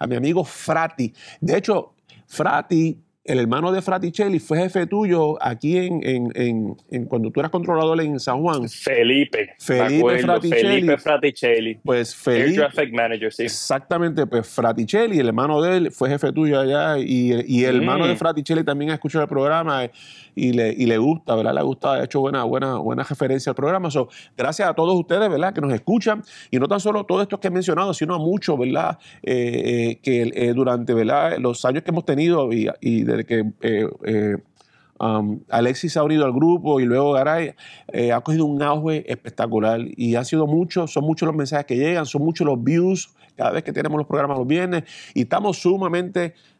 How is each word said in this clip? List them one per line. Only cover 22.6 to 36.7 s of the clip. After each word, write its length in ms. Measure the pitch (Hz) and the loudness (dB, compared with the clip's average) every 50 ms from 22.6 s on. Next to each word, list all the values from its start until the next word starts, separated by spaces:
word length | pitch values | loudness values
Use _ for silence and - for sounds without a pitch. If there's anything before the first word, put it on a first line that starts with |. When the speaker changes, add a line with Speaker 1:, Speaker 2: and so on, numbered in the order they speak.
| 135 135 127 107 | -2 -2 -4 -4
Speaker 1:
buena 260 | 78 113 123 123 139 | -4 -4 -4 -4 -4
referencia 460 | - 143 - 143 127 131 135 - 147 | -6 -4 -4 -2 -2 -2 -2 -2 -4
al 40 | 127 | -4
programa. 360 | - 135 147 180 190 185 165 | -2 -2 0 0 -2 -2 -2
So, 180 | 139 151 127 - - - - - _ | -2 -2 -2 -2 -6 -16 -20 -12 _
gracias 320 | - 123 139 156 - 120 - | -4 -4 -4 -2 -2 -2 0
a 60 | - | 0
todos 240 | - 160 170 190 180 | 0 2 2 2 0
ustedes, 300 | 165 - 175 196 220 208 | 0 0 0 0 2 2
¿verdad? 240 | 170 139 170 190 - | 0 0 0 -2 -2
Que 80 | - | -2
nos 120 | 147 139 127 | -2 -2 -2
escuchan 500 | 104 - - 208 240 - 226 214 220 - - - - - - | -2 0 0 0 2 2 0 -2 -2 -4 -12 -20 -20 -8 -4
y 80 | - 127 | -2 0
no 80 | 131 | 0
tan 140 | - 202 202 | 0 0 0
solo 240 | 185 214 208 208 196 | 0 0 -2 -2 -2
todos 180 | - 180 190 202 | -2 0 0 0
estos 160 | 196 208 196 | -2 -4 -4
que 100 | - 190 | -4 -2
he 20 | |
mencionado, 440 | 175 185 180 185 160 165 190 202 165 | -2 -2 0 0 0 0 0 0 -2
sino 200 | - 156 156 180 | -2 -2 -2 -2
a 40 | 170 | -2
muchos, 400 | 156 165 196 202 - - 156 131 | 0 0 -2 0 0 0 0 0
¿verdad? 400 | 123 127 131 147 170 160 160 - - - - - - | 0 0 0 0 0 -2 -4 -6 -10 -20 -20 -10 -4
Eh, 80 | - 131 123 120 120 120 120 - 120 120 120 117 117 113 | -2 -2 0 0 0 -2 -2 -2 0 0 0 0 -2 -2
eh, 80 | - - | -4 -2
que, 300 | 139 127 120 117 120 - | 0 2 2 2 0 -2
eh, 200 | - 123 120 120 | 0 0 0 2
durante, 380 | 127 135 127 123 120 120 110 120 | 2 2 2 0 0 0 0 2
¿verdad? 420 | 113 110 110 135 143 165 165 170 - | 2 2 2 2 2 2 0 0 0
Los 260 | 127 123 120 - - | -2 -2 -2 0 0
años 180 | 127 131 156 - | -2 0 -2 -2
que 60 | - | -2
hemos 160 | 165 165 - | -4 -2 -2
tenido 440 | - 143 139 156 170 175 160 135 120 | 0 0 2 2 2 2 2 2 0
y, 160 | 117 113 110 107 - - | 0 0 0 -2 -2 -2
y 220 | - - 117 110 113 | -2 0 0 2 2
desde 240 | 117 117 113 113 | 2 0 0 -2
que, 180 | - 117 113 107 107 - - | 0 0 0 0 -2 -4 -4
eh, 260 | - 113 113 101 110 - - - - | -2 0 0 0 0 -2 -4 -6 -4
eh, 300 | - 110 107 104 104 101 - - _ _ _ _ _ _ _ _ _ _ - | -2 0 0 0 0 -2 -4 -8 _ _ _ _ _ _ _ _ _ _ -4
um, 420 | - 113 110 110 104 104 104 - - - | -2 0 0 0 0 -2 -4 -6 -6 -2
Alexis 420 | - 117 117 123 131 - - 165 - | 0 0 2 0 0 -2 -4 -2 0
se 60 | 170 | 0
ha 40 | 151 | 0
unido 220 | 147 156 156 147 | 2 2 2 2
al 80 | 131 120 | 2 2
grupo 480 | 135 156 170 175 175 - 151 | 2 4 4 4 2 2 2